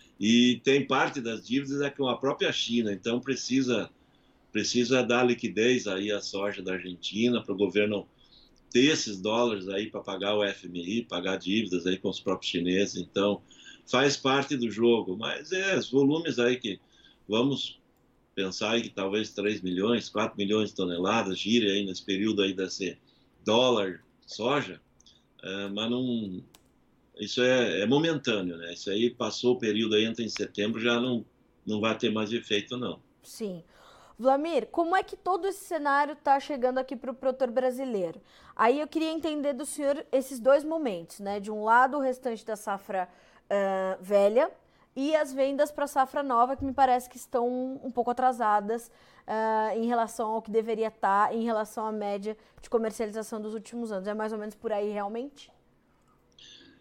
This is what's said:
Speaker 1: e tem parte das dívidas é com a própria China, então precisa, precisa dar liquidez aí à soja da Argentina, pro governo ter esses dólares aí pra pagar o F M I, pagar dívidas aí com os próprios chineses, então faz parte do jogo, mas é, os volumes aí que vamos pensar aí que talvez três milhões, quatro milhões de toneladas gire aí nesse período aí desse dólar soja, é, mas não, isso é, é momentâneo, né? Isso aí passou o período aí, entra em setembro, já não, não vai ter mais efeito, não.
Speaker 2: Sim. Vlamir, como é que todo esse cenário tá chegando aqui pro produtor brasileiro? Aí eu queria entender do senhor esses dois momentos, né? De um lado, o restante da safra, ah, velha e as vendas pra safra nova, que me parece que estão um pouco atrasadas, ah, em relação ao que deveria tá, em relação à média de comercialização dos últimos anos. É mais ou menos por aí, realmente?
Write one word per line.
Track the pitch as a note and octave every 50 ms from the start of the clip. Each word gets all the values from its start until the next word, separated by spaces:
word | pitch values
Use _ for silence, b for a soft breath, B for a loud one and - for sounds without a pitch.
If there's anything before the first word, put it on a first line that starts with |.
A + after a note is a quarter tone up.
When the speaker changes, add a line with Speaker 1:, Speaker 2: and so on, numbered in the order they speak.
| b b b -
Speaker 1:
e | G2+ A2 A#2 A#2+ B2 B2 A#2+ A#2+ -
tem | C#3 C3+ C#3+ C3+
parte | - C3+ C#3 D#3+ - D3 C#3+
das | A2+ A2+ A2 G#2 F#2
dívidas | G#2 B2 C#3 C#3 C3+ C#3 C#3
é | C#3+ C#3
com | C#3 - C3+ B2+
a | A#2+
própria | - C3 C#3 - - F#3+ D#3+
China, | C3 - - A#2 A#2 A#2+ A2 G#2
então | G2+ F#2+ - A#2 A#2+ A#2+
precisa, | - C3+ B2+ A2+ - - B2+ C3+ C3 B2 A#2+ G#2 F2 - _ b b b b b b b b b _ _
precisa | - A2 G2 - - B2 A#2+ A#2 C3 B2+ A#2
dar | A2 A#2+ B2 B2+
liquidez | B2 A#2+ - - A2 F2+ G#2+ A2+ B2 B2+ B2 -
aí | G#2 F#2+ F#2+ G2+ G#2
à | G#2 G2
soja | - - G#2 G2 G2+ G#2 G2 G2 F#2
da | F#2 F#2
Argentina, | F2+ F2+ F#2 F2 - - - F#2+ G#2+ A#2 A#2+ A#2+ A2 -
pro | - G2
governo | F#2 G2+ F2+ F2+ G#2 G#2 G#2+ G#2 G2 - _ b b b b b b b b b b _ -
ter | - A#2+ C3+
esses | D3+ D#3 - - A2+ G2+ F#2+
dólares | F#2 G#2+ A2 A#2 A#2+ A#2+ G#2+ G2 F#2 F#2+
aí | F#2+ G2+ G#2+ A2
pra | - G2
pagar | - G2+ G2 F#2 G2 G2+ G#2+
o | G#2 G2+
F | G2 G2 - -
M | F2 F2 F2
I, | E2+ F#2 G#2+ A#2 A#2
pagar | - F#2 E2+ F#2 F#2+ F#2+
dívidas | F#2+ - F2+ G2+ A2+ A2 F#2 F2+ F2 E2
aí | F#2 F#2
com | - - G2
os | F#2 -
próprios | - G2 F#2+ - - -
chineses, | - F2 E2+ F2+ F#2 F#2+ G2+ F2+ - F#2
então | F2 - - G2 G2+ G#2 G2 - B B B B B B B B B
faz | - - B2+ C#3 C#3+ C3+
parte | - - C3 C3 C#3 C3+ - D3
do | B2+ A#2 A2
jogo, | G2 A2 A#2 A#2+ A#2 A2 F2+ F#2 F#2
mas | G#2+ B2+ C#3+ - - D3 -
é, | F#3 F#3 G3 G3 F#3
os | B2+ G#2 -
volumes | B2+ C#3 C#3+ C#3 D3+ E3 E3 D#3 B2 B2
aí | A#2+ B2 B2+
que | B2 - G#2+ F#2+ - b b b b b b b b b
vamos | - G#2 A2+ B2+ C#3+ C3+ B2+ - - - _ _ _ _ _ _ _ _ _ _ _ -
pensar | F#2+ F#2+ F#2+ F2+ - G#2+ G#2+
aí | A2+ A#2+
que | A2 G#2
talvez | - G2+ F#2+ G2 G2+ A2 G#2+ -
três | - G#2 G2+ G#2+ G#2+ F#2+
milhões, | F2+ F#2 F2+ F2+ G2 A2+ A#2+ G#2+ - -
quatro | - G#2+ A2 A2 -
milhões | - G2+ G2 G#2+ G#2+ G#2+ G#2
de | -
toneladas | - F#2+ F2+ F2 E2+ F2+ G2 A2 A2+ G2+ F#2+ F#2+ -
gire | - G2+ A#2 A#2+ G#2+ G2+
aí | G2 G#2 G2+
nesse | F#2+ F2+ - -
período | G#2 F#2+ F#2+ G#2 A2 G#2 G2+
aí | G2 G2 F#2
desse | F#2+ F#2+ F2 - - F#2+ F2 - _ b b b b b b _ _ -
dólar | G#2+ G#2+ A#2+ B2+ B2+ A#2+ G#2+ G2 F#2+ F2 D#2+ _ _ _ _ _
soja, | - - - G#2+ B2+ C#3+ C#3+ A2+ F#2 E2+ - _ _ _ _ _ b b b b _ _ -
é, | - F#2 F#2+ G2 G2+ G2+
mas | G2+ G#2 A2+ A#2
não, | B2 B2+ C3 B2 A#2+ A2+ G#2+ F#2+ F2+ F2+ - _ _ - _ _ _ _ _ _ _ _ _ _ _
isso | - G#2 G2+ - B2
é, | B2 B2+ C3 B2+ A#2+ G2+ E2 F#2
é | G#2
momentâneo, | A2+ C3+ D3 E3 E3 D#3+ C#3+ - B2 A2 G2+ F2+ F2+ E2+
né? | E2 E2+ E2+ F2
Isso | - - G2+
aí | G2 G#2+ A#2+ A#2+
passou | - - A#2 G#2+ - - - B2 B2
o |
período | B2 A#2 A2 G#2 A2 A2+ G#2+ G#2+
aí, | G#2+ A2
entra | A2+ A2+ -
em | A#2
setembro, | G2+ - - G2+ - - G2+ G2+ A2+ A2+ A2+
já | A2+ A#2+ A#2+ A#2+
não, | B2 B2+ B2 A#2 - _ _ _ _ _ _ _ -
não | G2+ G#2+ G#2
vai | A2 A2 G#2+
ter | - A#2+ A2
mais | G#2+ A2 G#2+ G2+ A#2
efeito, | A2+ - - G#2+ G#2 G2+ - B2+
não. | B2+ B2 F#2+ D#2 - - _ _ _ -
Speaker 2:
Sim. | - - - A3+ G3 F3+ E3 E3 B B B B B B B B B B B
Vlamir, | A3+ C4 C4+ C#4+ D4+ E4+ E4 B3 G#3+
como | - - E4+ E4+ E4 F#4
é | F#4+ G4
que | - F#4+
todo | - - F4+ F#4 F4 F4
esse | G4 F4+ - -
cenário | - F4+ D#4 D4 C#4+ C#4 C#4+ D4 C#4+ D4+
tá | - - D4 C#4 C#4
chegando | C#4 - D4 B3+ A#3+ B3+ B3+
aqui | B3+ B3+ C4 C#4
pro | A#3 - B3+ B3
produtor | - C4 C4 B3+ C4 C4 A#3+
brasileiro? | A3 B3+ B3+ B3+ B3 B3+ C4+ B3+ A3+ G3 F3 E3 - - B B B B B B B
Aí | B A3 A#3 C4+ D4
eu | D4+
queria | C#4+ - D#4+ D#4+ D#4+
entender | D#4+ E4 - D#4+ D4+ D4+ C#4 C#4+ C#4
do | A#3+ D4+
senhor | - - D4+ C#4+ C#4 C#4+ D#4 - -
esses | - C4+ C4 - C#4 A#3+
dois | G#3 C4 C#4 D4+ C#4+
momentos, | D#4 D#4+ E4 D4+ A#3+ F#3+ E3+ E3 - - -
né? | G3+ G3 G3+ G#3
De | G3 G#3+
um | G#3+ G#3+ G#3
lado, | A3 A3+ B3 C4 B3+ C4
o | D4
restante | C4+ C4 B3 B3+ - B3 A3+ G#3+ -
da | - G#3+
safra, | G#3 - G#3+ G3 F#3+ - - G3 F#3 F3+ F3+ b b b b b b b -
ah, | G3+ G3+ G3 F#3+ F#3+ F#3+ F#3+ F#3+ F#3+ -
velha | F#3 F#3 G#3 G3+ G3+ G3+ A3 B3+ D#4+ F#4+ - _ b b b b b b -
e | - C4+ D4+ D#4
as | D4+ D4+ C4+ C4
vendas | C#4 C4+ C#4 C#4 C4+ C#4+ C#4+
pra | - - C#4+
safra | C#4 - C#4 C4 C4 - D4 C#4+
nova, | C4+ B3 A#3 B3 B3+ C4+
que | C4 C#4
me | C4+
parece | B3 C#4 C4+ B3+ B3 B3+ B3 -
que | -
estão | B3 - - - A#3+ A#3+ B3 B3+ B3+ B3+ C4 C4 C#4 -
um | C4
pouco | - B3 A3+ A#3+
atrasadas, | A#3+ B3+ B3+ B3+ B3+ A3+ A#3 G#3+ G#3 G#3 G3+ G#3 A3+ A#3+ A#3 - b b b b b b b
ah, | - G#3+ A3 A3 A3 A3 A3 A3 A3 F#3+
em | A3+ A3+
relação | A#3+ A#3+ A#3 A3+ A3 - - A3+ G#3+
ao | A3 A3+
que | A3+ G#3+
deveria | G3+ A3+ A3 A#3 A3 G#3+ A3 G#3+
tá, | - - - G3 G3 G3+ G#3+ - -
em | A#3 A3+
relação | A#3 A3+ G#3+ G#3+ G#3+ - A#3 A3
à | A3
média | A3 G#3+ G#3 G3+ G3+ G3+ G3 G#3+ A3 b b b b b
de | - -
comercialização | - A3+ A3+ A3 G#3 - A3+ G#3 G#3 A3 G#3 - A3+ G#3+
dos | G#3+ G#3+ G#3+
últimos | A3+ G3 - A#3 A#3+ A#3 A3
anos. | G#3 F#3+ F#3
É | G#3 G#3
mais | G#3+ G#3+ A3
ou | A3 G#3+
menos | G#3 A3 G#3+
por | - - A3+
aí, | G#3+ G3+ G#3 G#3
realmente? | G#3 G#3 G3+ G3+ A3 A#3 C4+ C#4+ - - - _ _ _ _ _ _ _ _ _ _ _ _ _ _ _ _ _ _ B B B B B B B B B